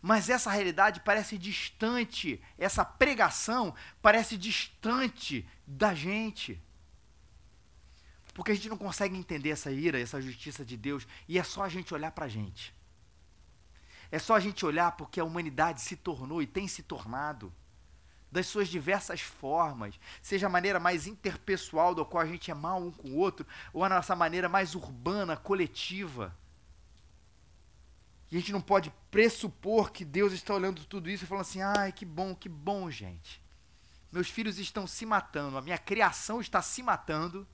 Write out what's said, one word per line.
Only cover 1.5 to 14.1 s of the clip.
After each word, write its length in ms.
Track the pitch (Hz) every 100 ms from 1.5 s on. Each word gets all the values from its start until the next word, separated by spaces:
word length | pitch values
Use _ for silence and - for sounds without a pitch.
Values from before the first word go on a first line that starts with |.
| 190 - - 220 247 233 - 175 117 - -
essa 260 | 185 -
pregação 880 | 180 - 277 247 180 - - 247 208 - - -
parece 360 | 214 220 220 214
distante 1080 | 190 - - - 214 247 254 - - 135 - - -
da 300 | 139 214 170
gente. 680 | 160 208 220 - - 90 - - - - - - - - - - _ - - - - - -
Porque 180 | - 180
a 20 |
gente 140 | 208 220
não 100 | 214
consegue 380 | 202 - 196 190
entender 360 | 180 156 143
essa 200 | 151 143
ira, 260 | 135 165 135
essa 240 | 123 143
justiça 440 | 131 123 - 139 127
de 100 | 120
Deus, 320 | 131 143 - - -
e 140 | 175
é 40 |
só 200 | - -
a 60 | 196
gente 240 | 175 175
olhar 180 | 156 156
pra 160 | 160 147
gente. 480 | 110 101 85 - - - - - - - - - - - - - - -